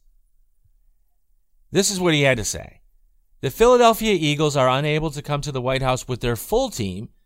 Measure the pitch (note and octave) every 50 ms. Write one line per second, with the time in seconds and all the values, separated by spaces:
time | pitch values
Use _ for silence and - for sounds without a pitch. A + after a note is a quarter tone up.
0 | _ _ _ _ _ _ _ _ _ _ _ _ _ _ _ _ _ _ _ _
1 | _ _ _ _ _ _ _ _ _ _ _ _ _ _ - F3 G3+ G3+ G3+ F#3
2 | F3+ F3 D#3 D3 C#3 C3+ C3 A#2 G2 - - - - - - - _ _ _ _
3 | _ _ _ _ _ _ _ _ - C3 - - A3 B3 B3 A#3+ A#3+ A3+ A3 A3
4 | A3 A3 G3+ E3 D#3 D3 D3 C#3+ D#3 D3+ C#3 C#3+ B2+ B2+ B2+ C3+ D3 D3+ D3+ D3+
5 | D#3 D#3+ - D3 D3 - D3 D#3 - D3+ C3+ C3 A#2+ B2+ C3+ C3+ C3+ C3 B2+ B2
6 | - - B2 G#2+ - A#2+ A#2 A2 - - G#3 A#3+ C4+ A#3+ - - G#2+ F#2+ F3 F#2+
7 | A2+ - - _ _